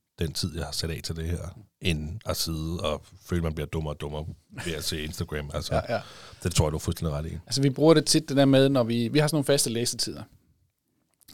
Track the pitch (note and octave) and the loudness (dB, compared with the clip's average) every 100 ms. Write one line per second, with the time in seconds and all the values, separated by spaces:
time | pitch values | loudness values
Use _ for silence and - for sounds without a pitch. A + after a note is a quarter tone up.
0 | _ - D#2+ - F2+ D#2+ D2 - E2+ D#2+ | _ -6 -4 -2 -6 -6 -8 -6 -6 -6
1 | - D#2+ E2 F2 F2 - - _ F2+ D2+ | -8 -6 -4 -4 -6 -12 -20 _ -2 0
2 | D2+ E2+ - - - D#2+ D#2+ F2 D#2 D2 | -2 -8 -6 -4 -2 -4 -4 -4 -2 -4
3 | - - - F2+ E2 D#2 D2 E2 D2+ D2 | -8 -20 -4 -2 0 -2 -4 -4 -4 -6
4 | D2 D2+ D#2 - _ - F2 D#2 C#2+ D#2+ | -8 -8 -8 -12 _ -10 -6 -4 -4 -4
5 | D#2 D#2 E2+ D2+ D2 D2+ - A#2 - A2+ | -6 -6 -6 -6 -6 -6 -2 -2 -2 -4
6 | - - - - F#2 - D2+ D#2 - E2 | -6 -18 -20 -6 -4 2 2 0 -4 -4
7 | E2+ D2 E2 D#2+ - C#3 C#3 B2+ D3+ D#3 | -2 -4 -6 -8 -6 0 0 4 8 8
8 | D3+ D#3+ D3+ C#3 C#3 C3+ C3+ C3+ A2+ A#2 | 6 2 2 4 6 8 6 4 2 0
9 | A#2 C#3+ D3+ D#3 C3+ C#3+ C#3 A2+ A#2+ A#2+ | 2 2 2 2 2 2 2 0 -2 -2
10 | - - - _ _ _ _ _ _ _ | -6 -6 -14 _ _ _ _ _ _ _
11 | _ _ _ | _ _ _